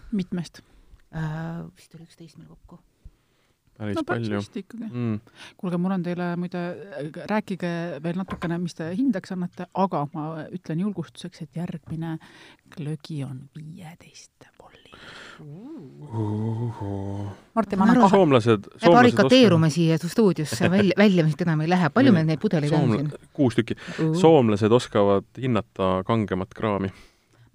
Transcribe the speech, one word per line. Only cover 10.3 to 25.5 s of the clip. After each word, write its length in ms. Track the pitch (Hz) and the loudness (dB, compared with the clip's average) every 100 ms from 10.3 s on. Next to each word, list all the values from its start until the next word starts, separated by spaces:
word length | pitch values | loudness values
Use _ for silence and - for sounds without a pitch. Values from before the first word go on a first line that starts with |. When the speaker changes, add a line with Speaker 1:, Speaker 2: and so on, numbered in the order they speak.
| 160 - | -10 -12
Speaker 1:
ütlen 300 | 180 - 160 | -14 -8 -6
julgustuseks, 600 | 208 180 147 - 175 - | -6 -6 -12 -14 -18 -16
et 100 | 156 160 | -14 -10
järgmine 640 | 175 165 - 165 165 160 - - - _ _ - | -10 -12 -12 -10 -8 -10 -14 -20 -20 _ _ -12
glögi 480 | 147 156 - 151 | -10 -10 -10 -10
on 240 | 135 131 139 151 | -10 -12 -16 -18
viieteist 960 | 156 180 160 175 - - - _ - - | -18 -18 -20 -20 -20 -20 -20 _ -20 -20
volli. 160 | - - _ - - - - - 151 151 254 320 135 143 147 | -20 -20 _ -20 -20 -20 -20 -20 -20 -18 -16 -16 -16 -18 -10
Speaker 3:
Ohoh. 1200 | 113 107 107 113 113 120 - 101 98 98 101 104 - _ | -6 -6 -4 -6 -6 -8 -8 -8 -8 -8 -10 -10 -14 _
Speaker 4:
Martin, 260 | 226 214 202 | -6 -4 2
Speaker 2:
Ma 60 | 208 | 4
Speaker 4:
ma 60 | |
annan 60 | 247 | 6
Speaker 2:
arvan, 120 | 196 | 6
Speaker 4:
kahe. 80 | 196 | 6
Speaker 3:
Soomlased, 420 | 170 127 113 107 - | 6 4 4 2 0
Speaker 2:
me 140 | - | 2
Speaker 3:
soomlased 160 | 190 233 | 6 8
Speaker 2:
barrikadeerume 720 | 247 110 135 254 226 165 160 | 8 6 6 8 8 6 4
Speaker 3:
oskavad 320 | 170 165 160 | 2 2 2
Speaker 2:
siia 120 | 175 | 0
stuudiosse, 560 | - 208 160 151 - 175 | 2 2 2 -4 -2 2
välja, 220 | 190 202 - | 4 2 4
välja 260 | 214 180 156 | 4 4 2
me 40 | |
siit 80 | 147 | 0
enam 200 | 175 156 | -2 0
ei 80 | 160 | 0
lähe. 200 | 180 160 | 0 2
Palju 220 | 233 269 | 4 4
Speaker 3:
Nii. 40 | 180 | 4
Speaker 2:
meil 120 | 160 | 2
neid 120 | 156 | 0
pudeleid 320 | 147 156 147 | -2 0 0
on 60 | 156 | 2
Speaker 3:
Soomla-, 160 | 120 107 | 2 0
Speaker 2:
siin? 280 | 147 - - | -2 -8 -10
Speaker 3:
kuus 240 | - 131 - | 0 2 2
tükki. 180 | 113 - - - | -2 -6 -10 -4
Speaker 2:
Uu. 100 | 160 165 | -2 4
Speaker 3:
Soomlased 560 | 160 160 113 104 104 | 6 6 6 2 4
oskavad 540 | 123 - 110 101 98 - - | 4 2 2 4 2 -2 -6
hinnata 480 | 131 | -2